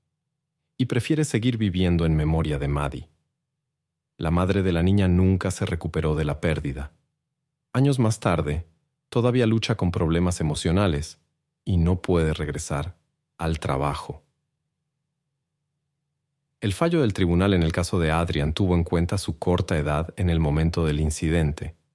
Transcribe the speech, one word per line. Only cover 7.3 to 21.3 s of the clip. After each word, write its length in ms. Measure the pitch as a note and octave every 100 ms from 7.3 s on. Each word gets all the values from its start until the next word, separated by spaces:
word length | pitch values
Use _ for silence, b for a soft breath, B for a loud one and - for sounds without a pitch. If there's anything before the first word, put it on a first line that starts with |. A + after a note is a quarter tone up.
| _ _ _ _
Años 260 | B2+ C#3 C3
más 220 | A2 -
tarde, 480 | G#2+ E2 D2 D#2 - _ _ _ _
todavía 400 | A#2+ B2 B2 A2+
lucha 260 | A2+ - G#2
con 140 | F2+
problemas 500 | - D#2+ E2 F2+ -
emocionales 800 | D#2 D2+ E2+ F#2 G2 C#2+ D2+ - _ _ _ _
y 140 | - F2+
no 240 | E2+ F2+
puede 320 | - F2 D#2
regresar 640 | D#2 D2+ D2 - C#2+ E2 - _ _ _ -
al 240 | E2 D#2+
trabajo. 640 | - C2+ D2 C2+ - - _ _ _ _ _ _ _ _ _ _ _ _ _ _ _ _ _ _ _ _ _ _ _ _
El 100 | G#2
fallo 300 | F#2 E3+ E3+
del 100 | A#2+
tribunal 400 | - F2 F2 G2
en 100 | F2+
el 80 | E2
caso 300 | E2+ E2+ F#2+
de 100 | D#2
Adrian 440 | E2 E2+ D2 D2+
tuvo 200 | D#2+ F#2
en 80 | F2
cuenta 360 | E2 E2+ F2 G2+
su 200 | - D#2+
corta 380 | - F2 F2+ D#2+
edad 380 | D2 D2 E2 -
en 140 | F2
el 100 | E2
momento 460 | D2+ D2+ E2 E2+ D#2+
del 140 | D2+
incidente. 760 | D#2 - D#2+